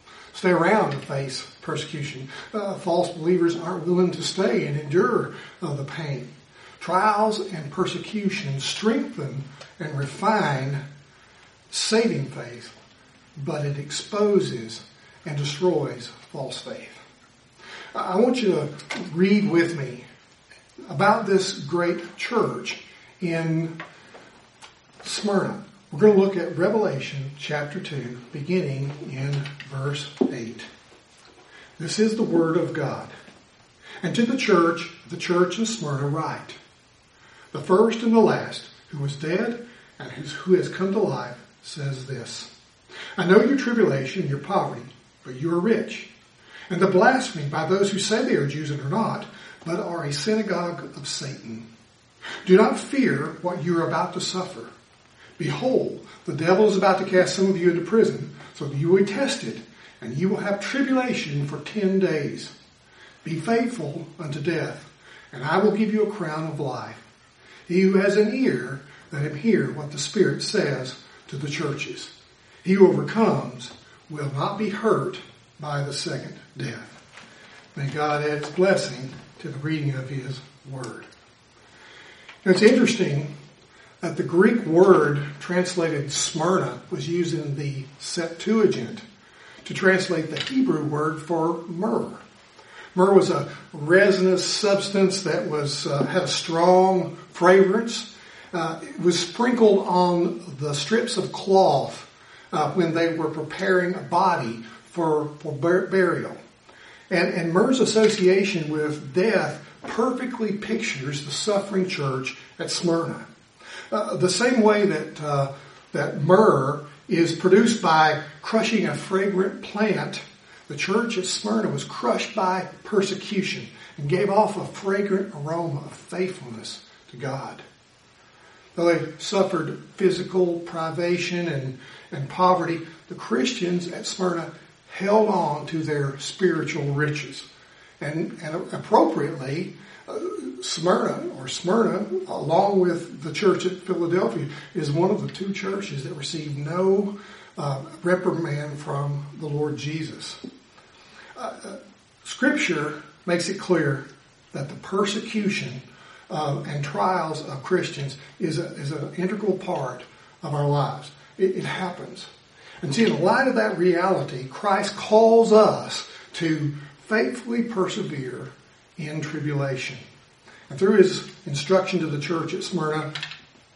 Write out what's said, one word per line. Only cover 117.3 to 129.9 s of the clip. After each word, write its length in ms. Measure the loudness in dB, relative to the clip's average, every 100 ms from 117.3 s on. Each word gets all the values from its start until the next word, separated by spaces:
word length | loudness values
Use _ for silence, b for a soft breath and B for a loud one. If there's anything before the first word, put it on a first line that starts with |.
| 2
produced 480 | 6 8 8 4
by 400 | 4 6 6 4 -4 -12
crushing 460 | -2 0 2 0 0
a 80 | -4
fragrant 640 | -2 0 2 0 0 -4
plant, 600 | -6 0 0 0 -4 -8 -14 -20 B B -12
the 80 | -6
church 440 | 0 0 0 -2
at 60 | -4
Smyrna 440 | -4 -2 -2 -2
was 140 | -4
crushed 500 | -8 -4 -2 -2 -4
by 340 | -2 0 -2 -6 -14
persecution 840 | -2 0 0 -2 -4 -2 -2 -4 -10 B B -10
and 120 | -2
gave 220 | 0 2
off 260 | 4 2 0
a 80 | -8
fragrant 720 | -6 -2 -2 0 0 -2 -8
aroma 460 | -6 -4 -4 -6
of 120 | -8
faithfulness 920 | -16 -10 -6 -4 -6 -14 -14 -14 -16 B B -20
to 60 | -10
God. 440 | -8 -8 -10 -14 -20 _ _ _ _ b b b b b b
Though 180 | 0 2
they 200 | 2 -2 -10
suffered 640 | -2 2 2 0 -4 -10 -12